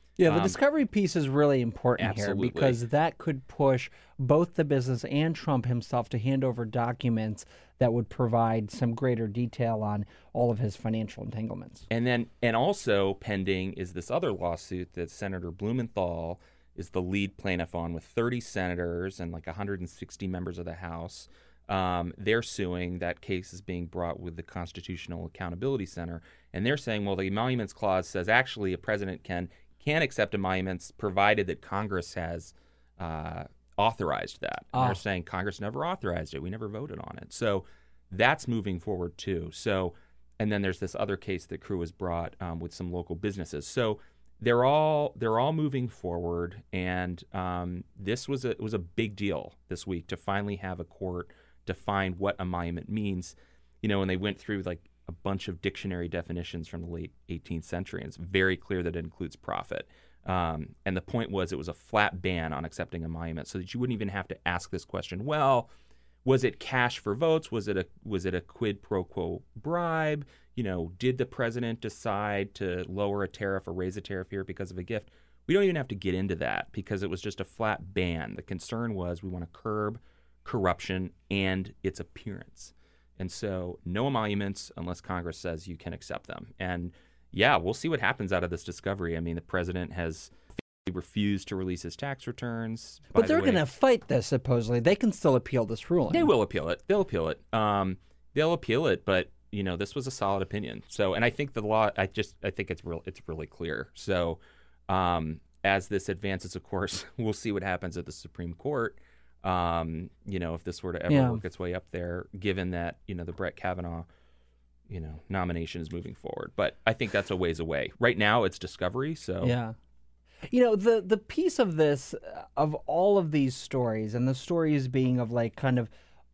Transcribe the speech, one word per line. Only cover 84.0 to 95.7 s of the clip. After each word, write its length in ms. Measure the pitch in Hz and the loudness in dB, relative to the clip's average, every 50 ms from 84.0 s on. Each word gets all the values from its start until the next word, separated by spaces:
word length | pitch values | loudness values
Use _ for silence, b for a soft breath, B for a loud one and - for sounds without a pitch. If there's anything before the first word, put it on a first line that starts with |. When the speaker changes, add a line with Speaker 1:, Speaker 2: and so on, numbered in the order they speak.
| 127 139 | 0 2
Speaker 2:
emoluments 640 | 135 113 110 104 101 101 101 98 98 - - - - | 2 0 0 0 0 0 -2 -2 -4 -8 -10 -12 -10
unless 240 | - 85 87 90 - | -8 -6 -6 -6 -6
Congress 380 | - - 92 90 85 85 82 - | -6 -6 -4 -4 -4 -4 -6 -6
says 300 | - 90 82 80 - 90 | -6 -6 -6 -6 -8 -10
you 80 | 85 | -12
can 160 | 80 - - 82 | -10 -10 -10 -10
accept 340 | - - - - - - | -10 -8 -8 -10 -10 -8
them. 260 | - - - - - - - | -10 -12 -12 -12 -12 -8 -6
And 320 | 95 90 90 87 87 87 - b b b b b b b | -4 -2 -2 -2 -4 -6 -10 b b b b b b b
yeah, 260 | b 92 107 139 135 | b 4 6 6 6
we'll 180 | 92 82 92 117 | 4 4 0 -2
see 140 | - - 170 | -2 -2 -2
what 120 | 160 123 | 0 0
happens 320 | 104 95 - - 104 92 98 | 2 0 0 0 0 0 2
out 100 | 87 87 | 2 2
of 80 | 87 | 0
this 140 | 90 - - | -2 -4 -6
discovery. 520 | 87 85 - - 95 98 95 87 82 82 | -8 -10 -6 -4 -4 -2 -2 -2 -2 -2
I 40 | 82 | -2
mean, 160 | 85 85 82 | -2 -2 -4
the 40 | 85 | -4
president 520 | - - - 92 85 90 90 90 90 - - | -4 -2 -2 -2 0 0 -2 -4 -4 -6 -4
has 380 | 90 85 82 78 - - - - b b b b - - _ _ _ _ 95 90 | -4 -4 -4 -4 -6 -10 -18 -20 b b b b -16 -16 _ _ _ _ -6 -4
refused 560 | 90 - - - 107 101 101 101 95 - - | -4 -6 -4 0 2 2 4 2 0 -2 -4
to 80 | 101 | -4
release 260 | 92 92 92 90 87 - | -4 -2 -2 -2 -4 -6
his 140 | 85 - | -8 -8
tax 300 | - 143 143 135 - - | -8 -6 -6 -6 -6 -8
returns. 760 | 135 123 - 127 120 117 113 113 113 113 113 - - - - - b b | -10 -8 -6 -6 -6 -4 -4 -4 -4 -6 -8 -10 -14 -18 -20 -12 b b
Speaker 1:
But 20 | |
Speaker 2:
By 60 | - 226 | 4 6
the 60 | - | 6
Speaker 1:
they're 120 | 311 339 285 | 6 4 4
Speaker 2:
way, 40 | 277 208 | 6 4
Speaker 1:
gonna 140 | 175 147 | 4 4
fight 420 | - - - - - 156 - - - | 2 2 4 6 6 6 6 4 2
this, 180 | - 123 - | 2 2 2
supposedly. 540 | - 143 123 - 135 123 120 110 113 123 120 | 2 0 0 2 4 2 2 4 2 2 4
They 160 | 117 170 208 | 6 6 6
can 160 | - 262 214 180 | 6 6 2 2
still 220 | - - 156 131 | 4 4 6 6
appeal 280 | 123 - - 127 123 113 | 6 4 2 2 2 2
this 260 | 101 | 0